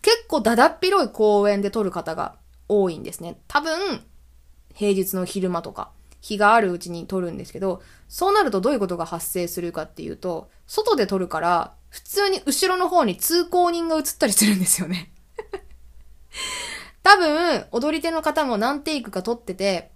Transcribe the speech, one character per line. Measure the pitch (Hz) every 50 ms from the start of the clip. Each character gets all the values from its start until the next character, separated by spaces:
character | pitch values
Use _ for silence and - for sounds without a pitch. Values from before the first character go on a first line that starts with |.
結 | - 415 466 453 -
構 | - 330 294
だ | 196 220 233
だ | 226 262
っ | 330 330 -
広 | - 370 392 381 294
い | 214
公 | - - 214 214 208 202 202
園 | 208 202 202
で | 202 202
撮 | - 226
る | 208 185
方 | - 175 - 160 160
が | 156 151 - - _ _ - - - -
多 | - 208 208 196 180
い | 165
ん | - -
で | - 180
す | -
ね。 | 165 165 - - _
多 | _ - 294
分、 | 302 330 311 339 403 381 247 - - - - - - - - - _ - - - _ - -
平 | - 208 202
日 | 196 190 185 190 -
の | 185 180
昼 | 175 - 202 180 185
間 | 180 170
と | 165 -
か、 | - - - - - - - - - -
日 | - - 208
が | 202 208 202 226
あ | 233
る | 214 185
う | 175
ち | 170 - 175
に | 170 170 170
撮 | - 190 185
る | 180 170
ん | 165
で | - -
す | - -
け | -
ど、 | 190 190 175 180 - - - - - -
そ | - - 349 392
う | 403
な | 427 381
る | 269
と | 202 190
ど | 180 254
う | 294
い |
う | 233
こ | 202
と | 175 180
が | 170 165
発 | - 175 165 -
生 | - - 185 175
す | 170 - 180
る | 170 170
か | 170 160 156
っ | -
て | - - 160
い | 165
う | -
と、 | - - 185 170 160 180 - _ - _
外 | - - - 427 480 427
で | 269 208
撮 | 196 202
る | 190 180
か | 175 - 160
ら、 | 160 175 180 170 - - - - _ -
普 | - - _
通 | - - 392 403 392
に | 381 - -
後 | 285 269 - 370 370 370
ろ |
の | 370 370 330
方 | 359 349 285
に | 208 180
通 | - - - 320 349 349
行 | 349 - 359 349 349
人 | 339 339 339
が | 330 320
映 | 311
っ | 294 - - -
た | 311
り | 226 196
す | - 214
る | 208 208
ん | 185
で | 185
す | - - -
よ | 180
ね。 | 151 185 175 160 - - - - _ _ - 440 - - 370 - - - - - - - -
<laughs> | - - - - - - - - 1017 - - - - - - - - - - -
多 | - 381 415
分、 | 392 349 311 294 320 349 339 285 208 - -
踊 | - 240 262 302 311
り | 320 320
手 | 330
の | 330 320
方 | 320 311 294 311 302
も | 262 233
何 | 202 220 254 285 285 285
テ | 320 311
イ | 277
ク | 226 208
か | - 185 185
撮 | 220 240
っ | 233
て | - - 185
て | 190 190 196 190 170 - - -